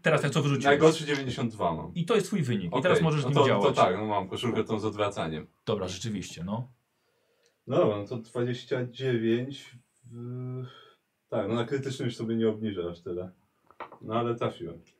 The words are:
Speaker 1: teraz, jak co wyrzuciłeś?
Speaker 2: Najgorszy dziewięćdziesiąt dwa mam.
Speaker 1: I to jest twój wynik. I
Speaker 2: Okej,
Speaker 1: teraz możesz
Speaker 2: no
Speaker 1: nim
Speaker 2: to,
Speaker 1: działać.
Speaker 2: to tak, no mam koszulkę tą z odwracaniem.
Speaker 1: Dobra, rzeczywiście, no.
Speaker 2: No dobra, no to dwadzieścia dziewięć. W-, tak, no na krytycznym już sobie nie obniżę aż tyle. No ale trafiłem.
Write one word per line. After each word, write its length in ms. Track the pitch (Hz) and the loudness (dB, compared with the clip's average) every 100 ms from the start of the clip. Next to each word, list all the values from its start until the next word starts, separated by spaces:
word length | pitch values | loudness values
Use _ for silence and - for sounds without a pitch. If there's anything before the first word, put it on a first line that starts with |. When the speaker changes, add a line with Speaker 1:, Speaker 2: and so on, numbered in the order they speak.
Speaker 1:
teraz, 200 | 165 151 | 2 2
jak 100 | 151 | 2
co 100 | 160 | 2
wyrzuciłeś? 220 | 143 135 | 2 2
Speaker 2:
Najgorszy 400 | 135 143 156 156 147 | 4 8 8 6 0
dziewięćdziesiąt 460 | 143 135 - 117 | -2 -2 -2 -4
dwa 220 | - 92 | -2 -2
mam. 200 | 80 80 | -2 -4
Speaker 1:
I 100 | 175 | -4
to 100 | 165 | 2
jest 120 | 233 - | 2 2
twój 160 | 196 | 0
wynik. 220 | 127 107 | 0 0
I 40 | 87 | 0
Speaker 2:
Okej, 120 | 131 | 0
Speaker 1:
teraz 180 | 180 160 | 4 4
możesz 220 | 165 151 | 4 2
Speaker 2:
no 60 | 135 | 2
Speaker 1:
nim 100 | 147 | 4
Speaker 2:
to, 80 | 131 | 6
Speaker 1:
działać. 180 | 101 110 - | 6 4 4
Speaker 2:
to 60 | |
tak, 140 | - 98 | 4 2
no 100 | 107 | -2
mam 220 | 104 95 | -2 -2
koszulkę 360 | - 120 107 | -4 -2 0
tą 140 | 107 110 | 0 -2
z 40 | |
odwracaniem. 640 | 107 101 101 104 87 78 78 _ - | -2 0 -2 -2 -4 -6 -10 _ -4
Speaker 1:
Dobra, 220 | 104 92 | -2 -2
rzeczywiście, 560 | 92 113 101 85 - | -6 -6 -6 -8 -10
no. 280 | 87 110 123 _ _ _ _ _ _ _ _ _ - | -6 -6 -8 _ _ _ _ _ _ _ _ _ -2
Speaker 2:
No 100 | 147 | 2
dobra, 200 | 139 101 | 2 2
no 80 | |
to 120 | 101 117 | -4 -8
dwadzieścia 680 | - 123 123 120 - 127 123 | -8 -4 -2 -4 -4 -4 -4
dziewięć. 920 | - 131 120 113 117 131 143 - 123 _ _ | -4 -2 0 2 0 -2 -10 -16 -20 _ _
W-, 600 | 120 117 120 123 127 127 127 - - _ _ _ _ | -20 -14 -10 -10 -8 -8 -10 -16 -20 _ _ _ _
tak, 200 | 117 101 | -4 -2
no 60 | |
na 100 | 117 | -2
krytycznym 420 | 117 139 131 127 127 | -2 -4 -4 -6 -6
już 80 | - | -4
sobie 200 | 113 113 | -4 0
nie 120 | 113 | 0
obniżę 400 | 104 110 95 85 | 0 -4 -4 -6
aż 100 | 87 | -8
tyle. 300 | - 90 92 - _ _ _ - - - | -8 -8 -8 -12 _ _ _ -18 -16 -14
No 140 | 117 | -6
ale 200 | 113 117 | -2 -2
trafiłem. 480 | 117 120 - 82 82 - | -2 -4 -4 -10 -12 -18